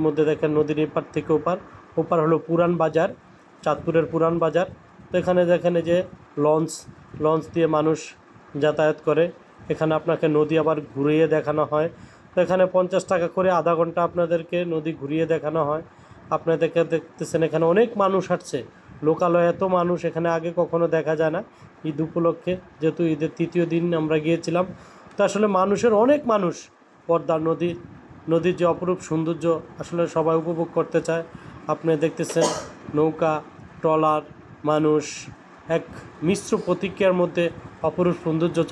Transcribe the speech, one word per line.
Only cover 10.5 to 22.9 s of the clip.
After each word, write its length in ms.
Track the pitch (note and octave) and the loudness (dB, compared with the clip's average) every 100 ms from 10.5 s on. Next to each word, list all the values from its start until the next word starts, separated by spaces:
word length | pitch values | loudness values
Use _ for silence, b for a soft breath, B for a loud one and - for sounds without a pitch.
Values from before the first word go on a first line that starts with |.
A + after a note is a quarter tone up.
| D#3+ | 2
আবার 160 | D#3+ D3+ C#3 | 2 0 -4
ঘুরিয়ে 320 | C3 C#3+ D#3 D#3+ | -2 0 4 4
দেখানো 280 | D#3 C#3 D3+ C3+ | 2 0 -2 0
হয়। 180 | D3+ E3 - B B B | 0 -2 -6 B B B
তো 40 | - | -2
এখানে 200 | E3+ F#3 F#3 | 0 4 4
পঞ্চাশ 300 | F#3 F3+ F#3 - | 2 0 -2 0
টাকা 160 | E3+ E3+ F#3 | -2 0 0
করে 120 | F#3 F3+ | 2 2
আধা 120 | D#3 E3 | 2 2
ঘন্টা 220 | E3+ E3+ E3+ | 0 0 -2
আপনাদেরকে 500 | F3 E3+ E3+ E3 F3 F3 | 0 0 0 -2 -4 -2
নদী 160 | D#3+ D#3 D3+ | -4 -4 -8
ঘুরিয়ে 240 | C#3 D#3 E3 | -6 -4 0
দেখানো 280 | D#3+ D3+ D#3 D3 | -2 -2 -2 -2
হয়। 140 | D#3 E3 B B B - D#3 | -4 -6 B B B -6 -4
আপনাদেরকে 440 | E3 D#3+ E3 E3+ D#3 | 0 0 0 0 0
দেখতেছেন 480 | D#3+ - - D3+ E3 D#3+ | -2 -6 -12 -6 -2 0
এখানে 160 | D#3 E3 | 2 2
অনেক 160 | F3+ A#3 A3 | 4 2 2
মানুষ 200 | F#3+ F#3+ F3 | 2 2 0
হাঁটছে, 280 | F3 - C#3 - - - - D3 | -4 -4 -8 -10 -20 -20 -4 0
লোকালয়ে 420 | D#3+ F3+ E3+ E3+ | 2 2 4 2
এত 100 | F3 G3 F3+ | 2 0 2
মানুষ 200 | F3 F3 E3 | 2 0 -2
এখানে 180 | D#3+ E3+ E3 | -2 0 0
আগে 140 | E3 E3+ | -2 -2
কখনো 260 | E3 E3 E3+ D#3+ | -2 0 2 0
দেখা 180 | D3 D#3+ | 0 0
যায় 120 | D#3+ E3 | 0 0
না। 40 | A#3 B B - D#3 | -8 B B -12 -8
ঈদ 100 | D3 D#3+ | -4 -4
উপলক্ষে, 460 | F3 E3 D#3+ - F#3 - - | 0 0 -2 -4 -6 -8 -2
যেহেতু 220 | D#3 | -2